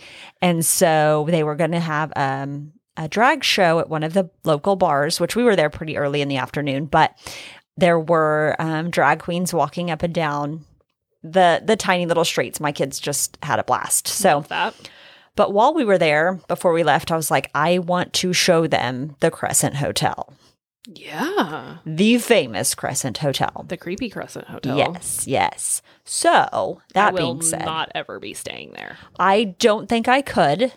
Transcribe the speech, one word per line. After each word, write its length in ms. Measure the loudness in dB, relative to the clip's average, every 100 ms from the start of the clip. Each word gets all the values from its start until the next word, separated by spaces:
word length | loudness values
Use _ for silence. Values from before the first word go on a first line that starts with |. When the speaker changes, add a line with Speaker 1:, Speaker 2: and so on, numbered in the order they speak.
| -12 -20 -20 -2
Speaker 1:
And 240 | 0 2
so 640 | 0 2 4 4 4 2 2
they 140 | 0
were 140 | 0 0
gonna 240 | -2 -2
have, 320 | -2 -2 -4
um, 580 | -2 -2 -4 -6 -10 -12 _ _ -10
a 80 | -6
drag 340 | 0 2 2
show 360 | 0 2 4 2
at 80 | 0
one 140 | -2
of 80 | -2
the 180 | 0 -2 _
local 320 | -2 0 0 2
bars, 420 | 2 2 0 0
which 160 | -2
we 80 | 2
were 140 | 2 4
there 140 | 2
pretty 260 | -2 -8 -4
early 240 | -2 0
in 80 | -2
the 80 | -2
afternoon, 480 | -4 -4 -4 -4 0
but 300 | 4 2 0 -18 -16 -18 -20 _ 0
there 220 | 4 4
were, 560 | 2 2 4 2 0 0
um, 320 | -2 -2 -2
drag 300 | 2 4 2
queens 320 | 0 -4 -2
walking 360 | 0 -2 -2 -6
up 120 | -4
and 100 | -4
down 500 | -2 -2 -2 -4 -8 -12 _ _ _ _ _
the, 400 | -2 4 4 4
the 120 | 2 -2
tiny 300 | 0 0 0
little 180 | 0
streets. 360 | 0 0 -4 -4
My 120 | -4
kids 280 | -2 -4 -4
just 380 | -6 -4 -6 -6
had 160 | -4 -2
a 60 |
blast. 420 | 0 -2 -2 -4 -2
So, 280 | 0 2 2
Speaker 2:
Love 120 | 0
that. 260 | -4 -4 -6 -18 -20 -20 -20 _
Speaker 1:
but 180 | 0 0
while 200 | 4 4
we 100 | 4
were 140 | 4 4
there, 420 | 4 4 2 -2 -4
before 260 | -2 2
we 80 | 2
left, 260 | 4 2 2
I 60 | -2
was 140 | 0
like, 200 | -2 0
"I 240 | 0 2 0
want 340 | 0 -2 -2
to 180 | -2 -2
show 340 | 0 4 4 2
them 500 | 0 -2 -4 -8 -2
the 100 | -2
Crescent 460 | 0 -2 0 0 -2
Hotel." 560 | -4 0 -2 -2 -10 _ _ _ _ _ -20
Speaker 2:
Yeah. 840 | -20 -12 -6 -4 -2 -2 -4 -12 -14 -6
Speaker 1:
The 320 | 2 4 4
famous 560 | 4 2 2 -2 -4
Crescent 440 | -4 -4 -4 -4 -4
Hotel. 460 | -2 -2 -2 -6 -10
Speaker 2:
The 80 | -12
creepy 320 | -8 -8 -8
Crescent 380 | -10 -14 -14 -14
Hotel. 280 | -10 -4 0
Speaker 1:
Yes, 500 | -2 -4 -8 -8 -2
yes. 560 | 0 0 -2 -6 -6 -8 _
So, 760 | -10 -2 2 4 2 -2 -4 -6 _
that 140 | 0 2
Speaker 2:
I 40 |
will 220 | 2 -2
Speaker 1:
being 80 | -2
said, 220 | -4 -4
Speaker 2:
not 280 | -4 -6 -6
ever 240 | -8 -10 -12
be 160 | -12
staying 380 | -12 -12 -12 -14
there. 240 | -16 -16 -16 -12 0
Speaker 1:
I 360 | 2 4 2 2
don't 300 | 2 2 0
think 200 | -2 2
I 120 | 2
could. 380 | 2 2 2 2 0